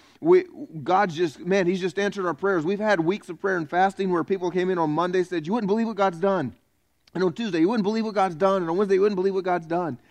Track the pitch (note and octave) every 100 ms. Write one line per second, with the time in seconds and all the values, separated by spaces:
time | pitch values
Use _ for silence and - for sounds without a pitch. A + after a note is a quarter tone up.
0 | _ _ D#3 F3+ - - D3 D#3+ C3+ F#3
1 | G3+ D3+ F3 - E3+ G3 F3 F#3 F3+ F#3+
2 | G3+ G3 F3+ D3 G3 F#3 D3+ G3 G#3+ G3
3 | D#3+ G#3 - E3 G3 F#3 D3+ F3 F#3+ F#3+
4 | G3 F3 D3 F#3+ F3 F3+ F3+ F#3 D#3+ D3+
5 | F3+ F#3 F3 F3 D#3 A#3 G3+ A3 A3+ G3
6 | G3 E3 G3 F#3+ B2+ - _ _ _ _
7 | _ E3+ F#3 - A#3 E3 E3+ D#3+ F3 A3
8 | A3 G#3 F#3+ D#3 F#3+ G3 E3 F3 G#3 F#3+
9 | G#3 G3 F#3+ G3 F#3 F3+ E3 E3+ E3+ B2+
10 | _